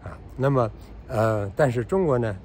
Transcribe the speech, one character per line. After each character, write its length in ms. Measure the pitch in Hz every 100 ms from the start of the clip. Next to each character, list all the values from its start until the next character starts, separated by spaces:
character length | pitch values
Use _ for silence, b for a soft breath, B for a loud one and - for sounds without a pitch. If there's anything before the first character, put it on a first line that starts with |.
啊， 140 | - - - -
那 120 | 135
么， 220 | 135 113 - B - -
呃， 440 | 113 110 107 101 92
但 160 | 147
是 120 | 120
中 220 | 113 190 175
国 120 | 123
呢 180 | 113 95